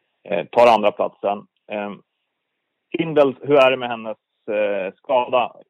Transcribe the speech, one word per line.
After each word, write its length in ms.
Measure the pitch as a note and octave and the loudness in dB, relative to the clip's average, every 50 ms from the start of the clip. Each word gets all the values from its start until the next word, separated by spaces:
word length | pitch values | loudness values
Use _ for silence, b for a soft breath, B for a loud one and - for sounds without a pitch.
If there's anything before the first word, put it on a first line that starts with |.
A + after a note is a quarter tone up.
| _ _ _ _ _ F#2+ | _ _ _ _ _ -8
eh, 160 | G2+ F2 D#2 | -8 -8 -8
tar 280 | - - A#2+ A#2+ A#2+ A#2 | -4 2 4 4 6 6
andra 180 | G#2+ G#2 G#2 | 4 2 0
platsen. 460 | - - G2+ F2+ - _ - G2+ G2+ G#2 - _ _ _ _ - | 0 0 -6 -6 -6 _ -4 -4 -4 -4 -8 _ _ _ _ -10
Eh, 200 | G#2+ G#2 G2+ G2+ G2 - _ _ _ _ _ _ _ _ _ _ _ _ _ _ _ _ _ _ - E3 | -10 -8 -8 -8 -12 -14 _ _ _ _ _ _ _ _ _ _ _ _ _ _ _ _ _ _ -6 -6
Kindels, 380 | E3 E3 D#3 D3 C#3+ C#3 A#2+ - | -6 -2 2 2 2 2 0 -4
hur 160 | - C3 C#3+ C#3+ | -2 2 4 4
är 140 | C3 C3 | 4 4
det 60 | C3 C3 | 2 0
med 120 | B2+ A#2+ | -4 -8
hennes, 280 | A#2+ A2+ A2+ A2+ G#2+ _ _ _ _ _ _ - | -8 -8 -10 -12 -12 _ _ _ _ _ _ -6
eh, 420 | G#2+ G#2 G#2+ G2+ G2+ G2 F#2 F#2+ F#2+ _ | -4 -2 -2 -2 -2 -4 -6 -8 -10 _
skada? 580 | _ - - B2 B2 B2+ C3 B2+ A2+ G2 - - - _ | _ 0 0 0 0 2 0 0 0 0 -6 -18 -20 _